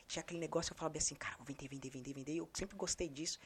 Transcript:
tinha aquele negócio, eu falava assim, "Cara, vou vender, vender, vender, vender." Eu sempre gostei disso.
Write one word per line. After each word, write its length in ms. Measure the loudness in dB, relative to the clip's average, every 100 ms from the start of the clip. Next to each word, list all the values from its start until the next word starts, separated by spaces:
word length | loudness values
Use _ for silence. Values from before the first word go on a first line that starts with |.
| -4
tinha 140 | -2
aquele 180 | -2 0
negócio, 340 | 2 4 2
eu 40 | 2
falava 200 | 0 4
assim, 180 | 2 2
"Cara, 200 | -2 -4
vou 80 | -6
vender, 220 | -6 -6
vender, 220 | -4 -4
vender, 240 | -4 -4
vender." 220 | -2 0 0
Eu 120 | 0
sempre 220 | -2 -2 0
gostei 320 | 2 2 0
disso. 280 | 0 0 -2